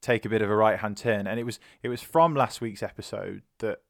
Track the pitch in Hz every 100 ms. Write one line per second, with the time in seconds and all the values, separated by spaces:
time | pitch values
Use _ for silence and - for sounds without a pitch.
0 | - 117 107 110 104 104 107 98 107 101
1 | 120 107 101 113 120 113 _ _ 120 123
2 | - 160 165 147 123 - 117 101 107 -
3 | 101 104 98 98 _ _ 110 - _